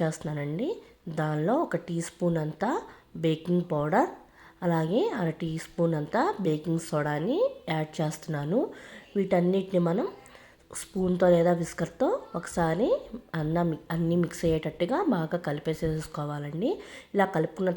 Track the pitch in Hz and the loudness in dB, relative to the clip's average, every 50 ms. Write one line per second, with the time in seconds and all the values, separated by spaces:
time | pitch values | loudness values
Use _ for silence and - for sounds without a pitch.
0 | 170 160 156 - - 160 151 147 143 147 151 175 240 330 466 - - - - _ | -2 -2 -2 -2 -6 -6 -4 -4 -4 -4 -4 -2 -4 -4 -4 -6 -10 -16 -20 _
1 | _ - 156 156 156 156 156 151 151 180 233 302 339 247 - 170 - - 170 165 | _ -8 -4 -2 0 0 0 0 2 2 2 2 0 0 -2 -6 -4 -4 -4 -4
2 | 165 - - - 180 175 170 160 151 151 160 - 196 220 302 427 403 - - - | -4 -4 -6 -2 0 0 2 2 0 -2 -2 -2 -2 0 0 -2 -4 -8 -14 -20
3 | - _ - 165 160 165 160 156 - - 175 180 175 180 160 151 147 151 165 220 | -20 _ -8 -2 0 2 2 2 2 2 2 2 2 2 0 0 2 2 4 4
4 | 311 - - - - - - - - - - _ - 175 170 165 160 160 180 247 | 4 2 0 -8 -18 -20 -20 -20 -20 -20 -14 _ -2 0 2 2 2 2 2 2
5 | 381 466 381 240 180 165 156 - 170 160 160 160 - - - - 170 165 165 151 | 0 0 0 0 -2 -2 -2 -4 -4 -4 -4 -6 -8 -8 -2 0 0 2 2 0
6 | 147 147 - 214 277 392 415 - 190 185 156 151 151 175 165 165 165 - - 151 | -2 -2 0 0 0 0 0 0 0 0 0 0 0 -2 -2 -2 -2 -2 -2 0
7 | 147 151 147 147 156 208 269 359 494 554 539 - - - 165 156 156 156 - - | 0 0 0 0 0 0 2 2 2 0 0 -4 -6 -4 -2 -2 -2 -2 -2 -2
8 | 160 151 156 - - - 156 147 143 147 175 240 330 - - - - - - - | -2 -2 -4 -6 -6 -6 -4 -4 -2 0 0 0 0 0 -4 -10 -18 -18 -20 -20
9 | - - - 202 190 190 190 180 175 175 185 196 185 185 - 180 175 165 170 202 | -20 -6 -2 -2 0 2 2 4 4 4 2 2 0 0 2 2 2 2 2 0
10 | 311 427 - - - - - - - - - _ _ _ - - - - - 196 | -2 -2 -6 -10 -18 -20 -20 -20 -20 -20 -20 _ _ _ -14 -14 -14 -8 -4 -2
11 | 185 180 180 175 185 180 175 170 170 175 175 170 170 - - - 170 160 - - | 0 0 2 4 6 8 8 8 6 6 4 2 0 -4 -4 -4 -4 -6 -2 0
12 | 254 311 453 571 - - - 175 170 - - - 170 160 160 175 226 339 494 587 | 0 0 0 0 -4 -6 -8 -8 -8 -6 -2 0 0 2 2 2 2 2 2 0
13 | - - - - - - - 160 151 151 160 170 175 170 160 151 - - 165 165 | -2 -6 -14 -16 -14 -8 -6 -4 -2 0 2 2 2 2 0 -2 -4 -6 -2 0
14 | 170 165 170 175 175 175 - - - 170 160 156 156 156 147 - 180 175 254 320 | 0 2 4 2 2 0 -2 0 2 2 2 2 0 -4 -2 -2 -2 0 0 0
15 | 403 339 233 180 160 156 - 170 180 165 147 151 - 160 160 156 - 160 156 156 | 2 2 2 2 0 -2 -2 -4 -2 -4 -4 -2 -2 -4 -2 -2 -2 -2 -2 -2
16 | 156 - - - 147 147 147 147 147 147 147 160 202 277 403 - - - - - | -4 -6 -6 -6 -6 -4 -6 -6 -6 -6 -4 -2 -2 -2 -2 -2 -6 -12 -18 -20
17 | - - - 202 190 190 - 160 160 - - - 190 185 175 | -16 -2 2 2 2 4 2 0 0 0 -2 -2 -2 0 0